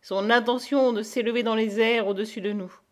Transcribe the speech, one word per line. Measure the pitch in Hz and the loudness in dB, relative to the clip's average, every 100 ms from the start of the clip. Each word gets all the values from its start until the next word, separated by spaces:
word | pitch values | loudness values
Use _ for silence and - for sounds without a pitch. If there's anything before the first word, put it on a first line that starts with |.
son | - 196 202 | -4 -4 2
intention | 240 233 247 247 285 262 | 2 2 -2 0 2 2
de | 226 | 2
s'élever | 214 - 226 233 | -2 -2 0 0
dans | 226 226 | 0 0
les | 220 202 | 0 2
airs | 226 233 202 | 2 2 0
au-dessus | 196 214 220 | -2 -4 -6
de | 202 | -4
nous. | 208 185 - _ | -4 -8 -14 _